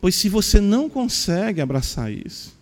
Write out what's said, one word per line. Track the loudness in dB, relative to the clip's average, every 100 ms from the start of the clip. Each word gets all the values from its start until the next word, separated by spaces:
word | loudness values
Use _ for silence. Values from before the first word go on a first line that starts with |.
Pois | 0 0
se | 0
você | 0 4 6
não | 6 2 2
consegue | -2 -4 -2 -2 -2 -2 -2
abraçar | -2 -2 -2 -4 -6
isso | -6 -10 -14 -20 -20